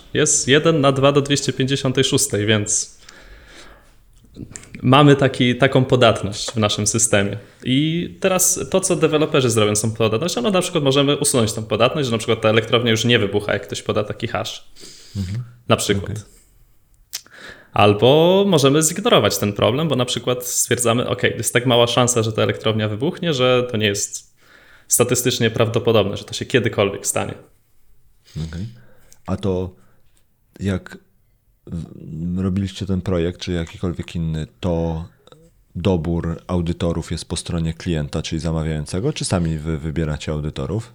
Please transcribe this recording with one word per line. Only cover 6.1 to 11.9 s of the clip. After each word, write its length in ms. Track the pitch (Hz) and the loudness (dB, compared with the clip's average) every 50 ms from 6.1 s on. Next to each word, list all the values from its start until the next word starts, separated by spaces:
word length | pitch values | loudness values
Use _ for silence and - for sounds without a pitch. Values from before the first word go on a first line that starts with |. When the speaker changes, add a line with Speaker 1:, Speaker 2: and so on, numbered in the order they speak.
| 104 - - 98 104 - - - | 4 2 -2 -6 -6 -8 -8 -6
Speaker 1:
w 40 | - | -2
naszym 320 | 113 107 104 - - 104 | 0 0 0 0 0 -2
systemie. 500 | - - 113 - - - 101 98 101 104 107 - - - _ - | 0 0 0 0 2 2 2 0 0 -4 -8 -12 -18 -20 _ -4
I 460 | 123 127 139 151 160 160 175 175 - - - | -2 0 0 0 0 -2 -4 -6 -8 -6 -2
teraz 400 | - 185 185 180 - - - - - - | 0 0 2 2 0 0 0 -2 -2 -2
to, 80 | - 190 | 0 0
co 160 | 185 - 175 | 0 0 2
deweloperzy 540 | 156 160 147 151 151 156 151 160 147 127 120 | 2 2 2 4 2 2 2 2 2 2 2
zrobią 260 | 107 113 107 104 104 | 2 2 2 2 2
z 60 | - | 0
tą 100 | - 113 | 0 -2
podatnością, 500 | 110 - 113 107 107 113 160 180 - 247 | 0 0 0 0 0 0 -2 -2 -2 -2
no 100 | 240 220 | 0 2
na 100 | 190 180 | 2 0
przykład 220 | 175 - - 165 143 | 0 0 -2 0 2
możemy 340 | 135 135 143 139 139 143 | 2 4 4 4 2 2
usunąć 360 | 143 147 - - 127 110 107 - | 0 0 0 2 2 2 0 -2
tą 100 | 113 110 | -6 -4
podatność, 420 | - - 104 117 127 | -4 0 0 0 0